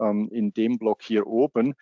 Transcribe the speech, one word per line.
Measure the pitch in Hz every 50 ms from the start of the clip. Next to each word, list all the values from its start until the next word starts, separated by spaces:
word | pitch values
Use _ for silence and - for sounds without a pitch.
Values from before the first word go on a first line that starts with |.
ähm, | 113 107 104 104 107 -
in | - 120 107 104
dem | - 117 113 117 123 113
Block | 113 110 104 -
hier | - - 113 104 101 -
oben, | 113 113 135 - - 117 117 139 151 -